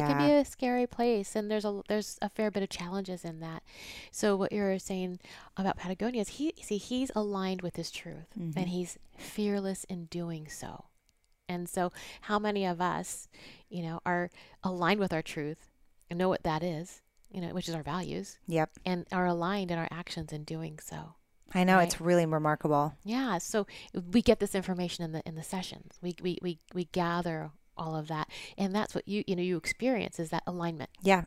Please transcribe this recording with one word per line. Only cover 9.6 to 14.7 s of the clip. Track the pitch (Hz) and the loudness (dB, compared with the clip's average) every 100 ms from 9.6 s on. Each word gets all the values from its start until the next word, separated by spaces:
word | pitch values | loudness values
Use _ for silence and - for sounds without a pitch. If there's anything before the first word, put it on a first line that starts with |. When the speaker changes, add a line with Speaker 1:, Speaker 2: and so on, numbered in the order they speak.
| 196 190 - | -2 -4 -6
Speaker 1:
in | 180 165 | -8 -6
doing | 175 170 160 156 | -6 -4 -6 -8
so. | - - - - _ _ _ _ _ - | -12 -10 -12 -16 _ _ _ _ _ -6
And | 175 175 | -4 -2
so | 190 180 - - - | 0 0 -2 -14 -12
how | - 208 | -2 0
many | 214 202 190 | 2 2 2
of | 170 | 2
us, | 180 160 185 - - - - - - | 0 0 -4 -10 -14 -20 -20 -20 -10
you | 175 | -6
know, | 165 165 - | -4 -2 0
are | 175 175 - - - | 2 0 -6 -20 -6
aligned | 190 | -2